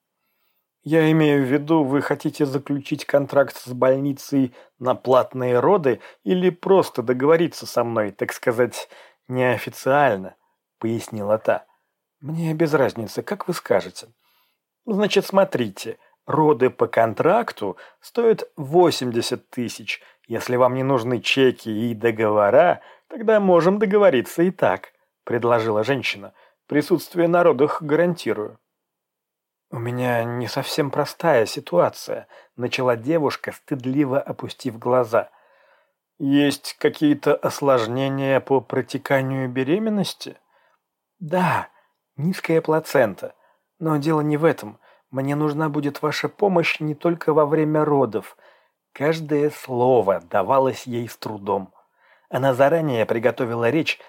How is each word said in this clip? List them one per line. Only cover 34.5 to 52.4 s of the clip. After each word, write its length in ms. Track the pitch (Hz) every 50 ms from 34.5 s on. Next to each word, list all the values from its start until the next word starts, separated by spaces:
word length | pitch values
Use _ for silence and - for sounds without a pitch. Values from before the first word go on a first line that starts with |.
| - - - 131 110 113
глаза. 520 | - 123 123 127 123 110 110 110 95 - _ _ _ _ _ _ _ _ _ _ _ _ _ _ _ _ _ -
«Есть 560 | - 139 139 143 143 143 139 - - - - -
какие-то 560 | - 151 147 - 160 147 147 143 - 147 147
осложнения 1040 | - - 135 - - 147 139 135 127 110 110 120 127 135 135 135 135 139 135 135 127
по 200 | 123 - 139 131
протеканию 880 | 110 - - 127 123 - - 131 - - 143 135 135 131 135 135 131 127
беременности?» 880 | 123 131 131 127 160 208 220 226 214 208 180 - - - - - - _ _ _ _ _ _ _ _ _ _ _ _ _ _ _ _ -
«Да, 480 | 190 151 160 185 180 170 143 - - - _ _ _ _ _ _ _ _ _
низкая 440 | - 139 175 185 - - - 165 160
плацента. 760 | 165 - 156 160 160 - - 143 123 107 92 - - - - _ _ _ _ _ _ _ _ -
Но 200 | 170 160 156 147
дело 220 | 139 156 160 151
не 160 | 147 151 151
в 80 | 143 156
этом. 360 | 165 139 - - 104 95 _ _ _ _ _ _ _ -
Мне 240 | 131 135 139 143
нужна 320 | 147 151 151 147 147 160 156
будет 340 | 143 151 143 143 139 - -
ваша 260 | 151 143 - - 143
помощь 520 | - - 208 202 185 175 156 - - -
не 160 | 156 151 151
только 360 | 147 - 170 170 165 - - 151
во 140 | 156 151
время 380 | 143 151 160 156 151 151 156 151
родов». 520 | 151 147 139 135 120 104 107 95 - - _ _ _ _ _ _ _ _ _ _ _ -
Каждое 580 | - 135 151 165 160 160 147 151 147 143 151
слово 720 | 147 - - - 131 120 123 127 131 120 104 95 95 85 82 -
давалось 600 | - 104 92 95 135 135 135 131 117 - - 127
ей 200 | 120 120 117 113
с 80 | -
трудом. 560 | - - - 110 101 98 101 98 98 95 92 _ _ _ _ _ _ _ _ _ _ _ -
Она 220 | - 131